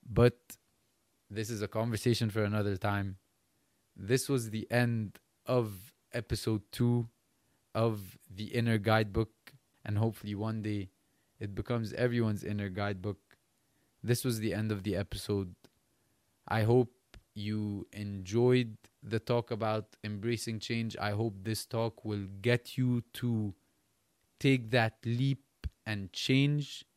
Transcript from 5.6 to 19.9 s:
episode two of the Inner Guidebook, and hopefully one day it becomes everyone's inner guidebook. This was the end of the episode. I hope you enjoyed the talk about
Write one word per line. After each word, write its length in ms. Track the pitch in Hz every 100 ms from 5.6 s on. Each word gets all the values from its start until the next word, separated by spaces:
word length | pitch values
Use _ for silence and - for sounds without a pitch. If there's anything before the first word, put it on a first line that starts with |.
| 110 98 98 _ _
episode 480 | 120 113 113 - 110 -
two 360 | - 120 120 117 _ _ _ _ _ _
of 460 | - 117 107 95 - _
the 160 | 95 107
Inner 320 | 120 117 113
Guidebook, 540 | 101 110 107 101 110 _ - - _ _
and 140 | - 104
hopefully 380 | 113 101 104 101
one 260 | 110 110
day 280 | 104 104 95 _ _ _ _ _
it 160 | 107 98
becomes 360 | - 120 107
everyone's 500 | - 123 120 113 104
inner 260 | - 104 101
guidebook. 480 | 92 101 95 98 95 _ - _ _ _ _ _ _
This 200 | 113 120
was 160 | 131 113
the 140 | 107
end 180 | 92 110
of 120 | 104
the 120 | 98 90
episode. 600 | 98 95 - 101 95 - - _ _ _ _ _ _ _ -
I 160 | 110
hope 280 | 110 123 120 _ _ - _
you 540 | 107 104 107 104 101 -
enjoyed 840 | 104 104 101 90 107 123 127 117 107 - _
the 160 | 113 110
talk 320 | - 120 117
about 460 | 110 110 110 104